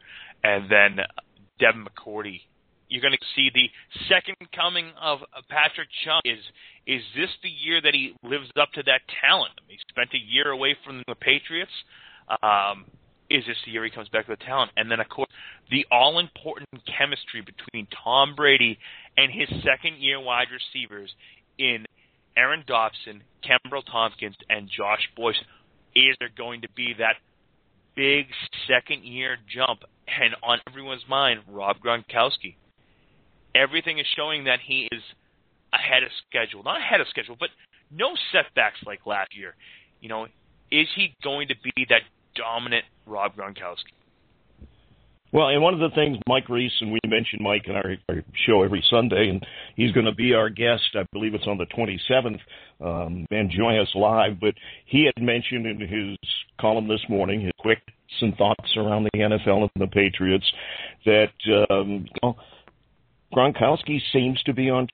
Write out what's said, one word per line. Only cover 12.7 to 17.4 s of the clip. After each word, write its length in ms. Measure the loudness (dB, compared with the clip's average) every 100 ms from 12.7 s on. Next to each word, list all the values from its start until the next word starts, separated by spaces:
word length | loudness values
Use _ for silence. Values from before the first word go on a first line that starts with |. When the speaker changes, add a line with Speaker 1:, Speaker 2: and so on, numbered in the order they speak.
| -4 -14 _ _ _ -2
Speaker 1:
is 160 | -2 -2
this 80 | -8 -8
the 60 |
year 140 | -8 -8
he 60 |
comes 180 | -10 -4
back 160 | -4 -4
to 100 | -8
the 60 |
talent? 280 | -4 -2 -2 -2
And 160 | -2
then, 80 | -2
of 80 | -4
course, 220 | -6 -6 -8 -20 -20 -4
the 160 | -2 2
all-important 800 | 4 4 2 -4 -8 -14 -14 -16 -16 -8 -2
chemistry 420 | -2 -4 -10
between 480 | -16